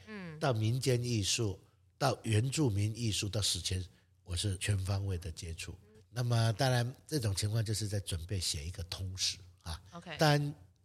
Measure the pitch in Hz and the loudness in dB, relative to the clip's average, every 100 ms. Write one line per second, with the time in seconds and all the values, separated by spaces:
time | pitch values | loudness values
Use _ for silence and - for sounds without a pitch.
0 | - 208 175 156 156 110 110 127 135 120 | -12 -10 -10 -2 2 2 2 2 2 2
1 | 123 113 92 - 107 90 - _ _ - | 2 0 2 2 0 -4 -12 _ _ 0
2 | 139 104 113 107 131 156 135 101 107 113 | 0 0 2 2 2 2 2 4 0 0
3 | 117 92 104 104 - 87 - 95 90 - | -2 -2 -2 0 0 0 -2 -4 -6 -14
4 | _ _ - 87 104 92 - 98 95 98 | _ _ -8 -2 0 0 0 0 0 -2
5 | 101 87 85 - 82 80 - - - - | 0 -4 -6 -10 -10 -10 -10 -14 -18 -20
6 | - 120 120 117 113 110 131 123 120 - | -12 -4 2 4 4 4 4 4 0 -4
7 | - 156 104 95 107 113 107 101 104 101 | -4 -2 0 0 0 0 0 -2 -2 -4
8 | - 85 82 98 - 80 80 - 87 - | -4 -6 -4 -4 -2 -4 -6 -8 -8 -6
9 | 95 92 - - - - 82 80 - 175 | -6 -2 -4 -4 -12 -14 -10 -10 -12 -14
10 | 175 147 156 147 147 - - _ | -6 4 6 6 2 -6 -16 _